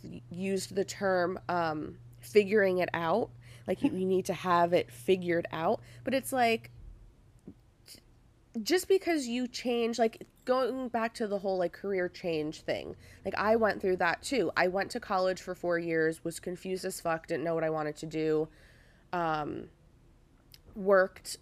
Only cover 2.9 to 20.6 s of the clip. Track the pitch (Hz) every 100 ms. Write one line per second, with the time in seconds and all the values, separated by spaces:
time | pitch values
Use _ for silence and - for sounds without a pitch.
2.9 | 165 165 196 - - - - - 190 285
3.9 | 185 185 190 185 165 185 175 175 175 -
4.9 | - - 185 175 170 - 160 170 226 -
5.9 | - - 262 - 262 233 226 - - -
6.9 | - - - - - - - _ _ -
7.9 | - - - - _ _ 240 208 359 -
8.9 | 381 339 320 240 240 247 - 247 240 226
9.9 | 233 226 - - _ - 254 247 262 254
10.9 | 233 226 - 214 196 196 185 175 - 196
11.9 | 190 180 - 180 160 151 160 - - 69
12.9 | - - - 196 - 202 226 214 180 196
13.9 | 185 175 - - 262 165 - 180 190 190
14.9 | 240 - 190 185 185 - 180 175 170 170
15.9 | 165 160 160 170 165 - 180 190 185 190
16.9 | - 170 160 - 160 165 165 160 156 151
17.9 | 151 160 160 156 156 160 - - - -
18.9 | - _ 180 165 156 147 - - - -
19.9 | - - - _ _ _ -